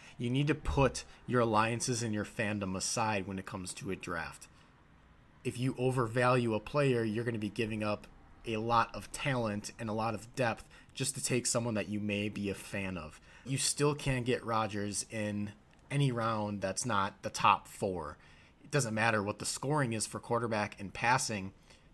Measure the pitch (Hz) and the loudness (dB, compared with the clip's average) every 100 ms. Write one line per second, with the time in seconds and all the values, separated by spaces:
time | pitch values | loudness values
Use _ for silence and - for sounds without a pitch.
0 | - - 120 131 147 147 - 143 131 - | -18 -6 -2 2 2 0 0 4 4 2
1 | - - - 123 117 107 113 117 - 117 | -12 -14 0 2 4 4 2 0 -2 -2
2 | 117 107 98 - 104 104 95 95 - - | -2 -2 -4 -2 -2 -2 -2 -2 -2 0
3 | 110 101 92 95 - 101 90 - 104 87 | 0 0 -2 -6 -6 -8 -8 -8 -6 -6
4 | - 85 71 - - - - - - - | -6 -6 -6 -10 -20 -20 -20 -20 -20 -20
5 | - - - - 127 120 131 - 127 127 | -20 -20 -20 -8 -6 -2 -2 2 2 2
6 | 113 123 123 127 117 107 - 143 139 120 | 2 4 4 4 4 0 0 2 4 4
7 | 113 107 120 113 104 107 107 110 107 104 | 2 0 -2 -2 -2 -2 -2 -2 -2 -2
8 | - - - - - 110 117 117 110 104 | -6 -20 -20 -14 -6 -4 2 4 2 -2
9 | 95 - 143 127 113 104 - - 113 110 | -12 -6 -2 0 0 -2 -6 -8 -4 -2
10 | 113 104 104 - 117 107 - - - - | -2 -4 -6 -2 -2 -2 -8 -20 -12 -6
11 | 131 123 - 127 - 120 117 107 90 104 | -4 -2 0 0 0 0 0 -2 -2 -2
12 | 104 104 107 101 98 92 - 101 95 90 | 0 0 -2 -2 -2 -2 -6 -6 -4 -6
13 | 78 - - - - 135 - - 147 147 | -8 -14 -20 -14 -4 0 0 2 2 2
14 | 143 127 120 120 110 113 107 104 104 98 | 0 0 2 0 0 0 0 -2 -2 -4
15 | - 110 104 104 104 - - - - 143 | -4 -4 -2 -2 -4 -8 -20 -20 -4 2
16 | 139 117 113 107 104 101 95 95 120 101 | 2 2 0 0 -2 -2 -2 -2 0 0
17 | 98 - - - 107 95 - - 104 90 | 0 -2 -8 4 8 8 4 -4 -2 -2
18 | 76 78 - - - _ - 147 113 107 | -6 -10 -18 -20 -20 _ -2 0 0 2
19 | 113 107 101 104 110 - 131 151 123 113 | 4 4 2 -2 -4 -4 0 0 2 0
20 | - 104 - 117 117 107 101 - 95 - | -4 -6 -2 0 0 0 -2 -4 -10 0
21 | 120 131 - 104 95 - - - - | 4 4 2 -4 -6 -10 -20 -20 -20